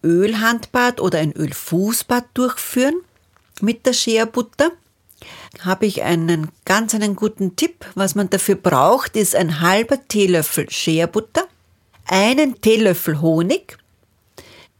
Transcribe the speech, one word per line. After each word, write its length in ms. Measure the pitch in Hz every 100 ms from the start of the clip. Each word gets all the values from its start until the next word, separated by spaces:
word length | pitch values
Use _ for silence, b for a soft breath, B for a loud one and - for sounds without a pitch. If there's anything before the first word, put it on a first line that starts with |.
Ölhandbad 960 | 165 170 208 220 226 233 - 254 247 240
oder 180 | 185 165
ein 140 | 156
Ölfußbad 920 | - 151 - - 165 202 233 - 247 247
durchführen 600 | - 247 - - 247 262 349 - _ _ _ _ -
mit 240 | 202 233 254
der 80 |
Shea-Butter. 800 | 240 - 220 226 247 233 - 311 339 _ _ _ _ B B B -
Habe 260 | 180 190 214
ich 160 | -
einen 480 | 135 170 165 165 156 -
ganz, 300 | - 202 220
einen 220 | 220 208 190
guten 400 | 214 214 190 185
Tipp. 280 | 339 - -
Was 200 | - 196
man 160 | 202 190
dafür 240 | 190 -
braucht, 640 | 190 180 139 151 175 - 220
ist 180 | 196
ein 260 | 202 170 151
halber 380 | 175 196 226 277 -
Teelöffel 640 | 208 190 175 151 - -
Shea-Butter, 760 | - - 160 165 214 220 - 370 _ _ _ _ _ -
einen 540 | 190 214 262 294 247
Teelöffel 600 | 220 220 214 170 - 151
Honig. 560 | 165 160 175 370 - - _ _ _ _ _ B B B B